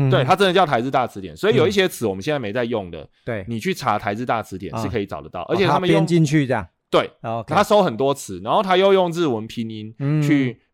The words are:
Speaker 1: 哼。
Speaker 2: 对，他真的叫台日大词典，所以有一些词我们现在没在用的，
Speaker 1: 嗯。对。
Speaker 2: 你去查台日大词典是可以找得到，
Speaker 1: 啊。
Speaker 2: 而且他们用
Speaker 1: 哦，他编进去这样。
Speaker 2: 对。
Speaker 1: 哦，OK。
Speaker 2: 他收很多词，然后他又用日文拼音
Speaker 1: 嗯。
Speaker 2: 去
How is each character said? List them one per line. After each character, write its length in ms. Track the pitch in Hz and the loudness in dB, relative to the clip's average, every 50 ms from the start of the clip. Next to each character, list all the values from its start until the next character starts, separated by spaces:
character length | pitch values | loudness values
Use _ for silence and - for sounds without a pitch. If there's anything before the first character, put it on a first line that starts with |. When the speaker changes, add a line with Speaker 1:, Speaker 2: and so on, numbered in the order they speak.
| 139 | 2
Speaker 1:
哼。 60 | 131 | 4
Speaker 2:
对， 140 | 139 170 131 | 4 2 4
他 100 | 135 185 | 4 4
真 120 | 185 202 | 4 4
的 60 | 185 | 4
叫 120 | 170 196 180 | 4 4 2
台 160 | 147 139 117 | 2 2 0
日 100 | 120 139 | 0 0
大 160 | 139 139 120 | 0 0 0
词 140 | 107 - 101 | -2 -4 -10
典， 160 | 92 87 - | -12 -12 -8
所 140 | - - 208 | -2 0 2
以 60 | 240 | 4
有 120 | - 156 190 | 4 2 2
一 20 | |
些 160 | 202 202 190 | 2 2 2
词 200 | 180 - - 123 | 0 0 -2 -2
我 80 | 104 95 | -2 -2
们 80 | 95 | -2
现 100 | 92 147 | -4 -4
在 60 | 151 143 | -4 -4
没 140 | 120 101 | -4 -4
在 120 | 101 127 123 | -4 -4 -4
用 260 | 117 120 110 95 87 | -2 -4 -4 -6 -6
的， 100 | 80 80 | -12 -14
Speaker 1:
嗯。 80 | 71 - _ _ - | -16 -18 _ _ -10
对。 180 | 127 117 104 95 | -8 -8 -8 -8
Speaker 2:
你 140 | 117 120 110 | -8 -8 -6
去 140 | 101 185 185 | -4 -4 -4
查 240 | - 139 123 104 104 | -2 -2 -2 0 0
台 160 | - 107 101 | 0 -4 -4
日 100 | 110 127 | -4 -2
大 180 | 123 131 110 | -2 -2 -4
词 140 | 101 - 98 | -4 -6 -10
典 180 | 90 95 85 - 110 | -12 -10 -8 -6 -6
是 100 | 113 - | -6 -4
可 100 | - 110 | -4 -4
以 60 | 101 | -4
找 160 | 95 95 76 | -4 -8 -12
得 80 | 73 78 | -12 -12
到， 120 | - 90 | -12 -10
Speaker 1:
啊。 40 | - - | -6 -2
Speaker 2:
而 60 | 165 | 0
且 100 | 180 196 | 2 2
他 120 | 175 147 - | 2 2 2
们 100 | 185 175 | 2 2
用 100 | 165 165 | 2 2
Speaker 1:
哦， 20 | |
他 0 | |
编 60 | 160 | 2
进 180 | 160 170 170 160 | 2 4 4 4
去 220 | 135 151 160 139 | 4 2 2 2
这 80 | 120 127 | 2 -2
样。 120 | 110 92 - _ _ _ - | -4 -4 -8 _ _ _ 0
Speaker 2:
对。 200 | - 160 117 - - _ | 0 0 0 0 -6 _
Speaker 1:
哦， 180 | - 120 113 117 | -10 -8 -8 -8
OK。 140 | 107 - 151 | -6 -2 0
Speaker 2:
他 80 | 190 | 0
收 200 | 208 - 214 208 | 2 4 4 4
很 120 | 190 160 117 | 4 4 2
多 200 | 107 135 139 139 | 0 0 0 0
词， 260 | - - - 95 87 | -2 -6 -12 -12 -8
然 120 | 95 113 147 | -4 -2 0
后 80 | 196 | 0
他 140 | 220 190 185 185 | 2 2 2 4
又 160 | 190 196 196 | 4 6 6
用 160 | 190 180 175 | 4 4 2
日 140 | 160 170 175 | 0 -2 0
文 200 | 147 120 107 110 | 0 -2 -2 -6
拼 220 | 113 - 120 113 113 | -8 -8 -8 -8 -8
音 260 | 110 107 107 110 113 - | -8 -10 -12 -12 -10 -6
Speaker 1:
嗯。 240 | 139 139 151 156 | -2 0 0 2
Speaker 2:
去 380 | 147 147 147 139 135 123 113 - _ _ | 2 2 2 2 2 0 -4 -8 _ _